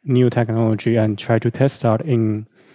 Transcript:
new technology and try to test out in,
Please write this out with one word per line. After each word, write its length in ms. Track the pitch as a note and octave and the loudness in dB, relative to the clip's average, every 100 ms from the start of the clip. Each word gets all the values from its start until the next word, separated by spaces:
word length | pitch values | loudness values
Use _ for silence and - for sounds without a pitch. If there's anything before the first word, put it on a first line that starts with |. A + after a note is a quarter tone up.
new 240 | - B2 B2 | -2 2 2
technology 680 | A#2+ A2+ A2+ A2+ G#2+ A#2+ A2+ | 2 -2 0 0 0 0 0
and 220 | A2 G2 | 0 -2
try 200 | - A2+ | 0 0
to 120 | A#2+ | 0
test 340 | - C#3 - | 0 -2 0
out 160 | A#2+ A2 | 0 0
in, 420 | D#3+ A#2+ A2 G#2+ A2 _ _ | 0 0 0 -2 -8 _ _